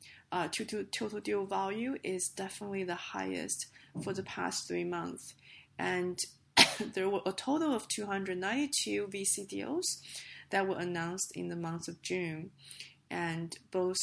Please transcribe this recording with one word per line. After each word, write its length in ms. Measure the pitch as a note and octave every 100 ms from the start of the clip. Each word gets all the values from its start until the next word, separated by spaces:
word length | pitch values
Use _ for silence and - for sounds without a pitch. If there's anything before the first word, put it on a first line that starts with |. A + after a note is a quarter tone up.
| - - -
uh, 160 | F3+ D#3+
to, 140 | -
to, 180 | G#3+ G#3+
total 380 | G3 - A3 G#3
deal 260 | G#3 G#3 G3
value 500 | G3 G3 G#3+ A#3+ C#4
is 260 | - F#3 -
definitely 540 | - F#3+ - G3+ G3
the 140 | F#3 F3
highest 720 | - - - - D#2 - - - - -
for 100 | -
the 120 | F#3
past 420 | - - F#3 - -
three 160 | F3
months. 520 | F3 F3 E3+ - - - - - - -
And 400 | F3+ F3+ F3+ F3 - - _ -
<coughs> 380 | - - G#3+
there 140 | - F#3+
were 120 | G3
a 80 | F#3+
total 400 | F#3+ - D4+ D#4+
of 140 | A#3+ -
two 200 | - G3+
hundred 320 | G3 F#3+ F3+
ninety-two 680 | F#3+ A#3+ C#4+ - - G3+ G3+
V 180 | G3
C 200 | G3 -
deals 580 | G3 G3 G3 D#4 F#4 - - - - - -
that 160 | G3 F#3+
were 120 | F#3+
announced 520 | F3 F3 E3 F#3 - F3
in 120 | F3
the 80 | E3+
month 300 | E3+ E3 E3
of 160 | E3+
June. 480 | - F#3 E3+ D#3 E3+ - - - - - -
And 480 | F3 E3+ E3 E3+ - -
both 280 | F#3+ F#3 F#3